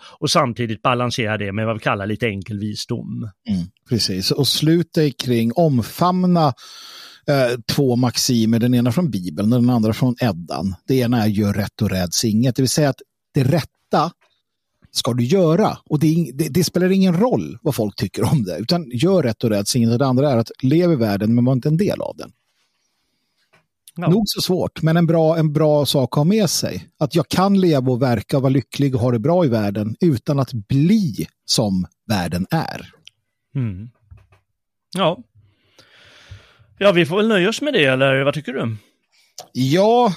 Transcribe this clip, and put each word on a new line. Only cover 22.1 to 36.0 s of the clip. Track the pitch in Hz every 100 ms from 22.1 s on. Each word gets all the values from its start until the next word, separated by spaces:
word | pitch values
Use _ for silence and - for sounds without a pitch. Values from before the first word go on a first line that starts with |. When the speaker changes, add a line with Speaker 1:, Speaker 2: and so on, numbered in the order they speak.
| -
Speaker 2:
den. | - _ _ _ _ _ _ _ _ _ _ _ _ _ _ _ - -
Speaker 1:
Ja. | 170
Speaker 2:
Nog | 202 208
så | -
svårt, | - 180 95 -
men | 160 170
en | 165
bra, | 165 156 165
en | 156
bra | 151 156 147 135
sak | 147 123
att | -
ha |
med | 156 220 196
sig. | - - - - -
Att | 156
jag | 170 -
kan | - 196 196
leva | 180 139 131
och | 123
verka | 131 113 - 113
och |
vara | 131
lycklig | 135 - - 143
och | 127
ha | 123
det | 120
bra | 127 175
i | 156
världen | 113 101 104 107 104
utan | 180 123 - 139
att | 131
bli | 120 - 139 165 220 170 92 - _
som | - - 107 95 90 _ -
världen | 104 85 90 92
är. | 165 - - - _ - _ _ _ _
Speaker 1:
Mm. | 139 117 92 120 _ _ - _ _ _ _ _ _ _ 180
Ja. | 175 202 - _ _ _ _ _ _ _